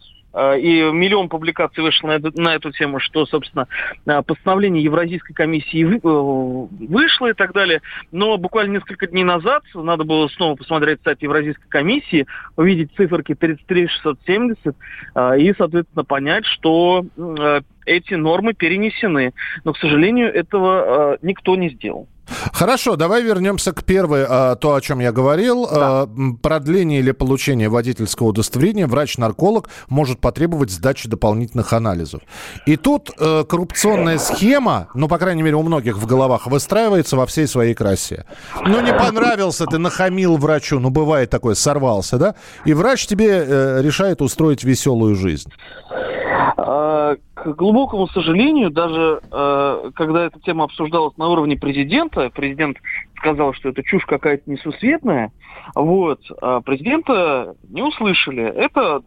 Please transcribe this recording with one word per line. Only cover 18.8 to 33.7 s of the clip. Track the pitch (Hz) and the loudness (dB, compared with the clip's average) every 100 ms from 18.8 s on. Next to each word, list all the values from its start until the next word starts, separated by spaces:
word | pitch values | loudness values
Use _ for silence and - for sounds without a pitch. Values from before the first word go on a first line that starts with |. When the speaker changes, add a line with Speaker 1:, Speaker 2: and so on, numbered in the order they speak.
| 214 - 214 147 127 - - - | -2 -2 -2 0 -2 -4 -12 -6
Speaker 1:
Но, | 160 | -6
к | 147 | -2
сожалению, | 160 147 185 247 233 | 0 2 4 2 2
этого, | 170 170 202 185 185 110 135 147 | 0 -2 0 2 2 2 2 2
э, | 135 | 0
никто | 175 190 - 185 | -4 -4 0 0
не | 170 | 0
сделал. | 120 104 - - - - - - | -4 -10 -10 -14 -20 -14 -10 -8
Speaker 2:
Хорошо, | - 165 262 240 160 | 0 0 2 0 0
давай | 170 233 | 2 2
вернёмся | 233 190 196 190 190 | 2 0 0 0 -4
к | - | -4
первой, | - 190 175 143 | 2 2 4 2
а, | 131 127 131 123 | 2 2 2 2
то, | 151 139 | 2 0
о | |
чём | - 131 | 0 -2
я | 123 | 0
говорил. | 113 131 156 247 247 151 | 2 2 2 2 0 0
Speaker 1:
Да. | |
Speaker 2:
А, | 151 139 135 139 | 2 2 2 -2
м, | 117 135 120 | -2 -4 -2
продление | 151 156 139 190 165 143 | -2 0 0 2 2 2
или | 131 | 2
получение | - 131 135 - 127 107 | 0 0 0 0 0 2
водительского | 120 120 113 110 - 113 | 2 0 -2 -4 0 0
удостоверения | 104 - 123 180 208 151 | 2 -2 0 0 2 0
врач-нарколог | 131 147 - 113 - 180 226 - - - | 0 -2 -2 -2 0 0 0 -4 -14 -4
может | 135 135 123 | 0 0 0
потребовать | 123 - 170 165 135 | -2 0 -2 0 -2
сдачи | 87 131 143 113 | 0 -2 -2 -4
дополнительных | 110 110 107 120 120 107 | -2 0 0 -2 -4 0
анализов. | 117 113 87 78 - - - - - 147 | 0 0 -2 -6 -10 -16 -18 -16 -4 0
И | 151 | 2
тут, | 269 294 - - | 2 0 -2 -4
э, | 156 156 | 0 0
коррупционная | 147 175 175 | 0 -2 -2